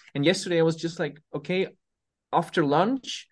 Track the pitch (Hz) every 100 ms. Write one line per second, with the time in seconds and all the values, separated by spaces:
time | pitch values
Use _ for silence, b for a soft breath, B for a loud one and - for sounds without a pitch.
0 | B 143 151 190 185 170 160 160 165 170
1 | 147 - _ 147 151 185 - - _ _
2 | _ _ - 156 160 180 143 147 208 262
3 | - - -